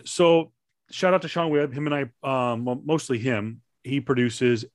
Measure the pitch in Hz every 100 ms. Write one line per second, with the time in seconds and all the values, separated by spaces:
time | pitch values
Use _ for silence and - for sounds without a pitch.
0 | - - 170 165 160 _ _ _ _ -
1 | 185 185 170 170 165 147 147 127 147 147
2 | 131 - 135 131 123 113 123 127 147 156
3 | - 120 127 110 110 113 _ _ 127 139
4 | 120 123 123 113 123 117 120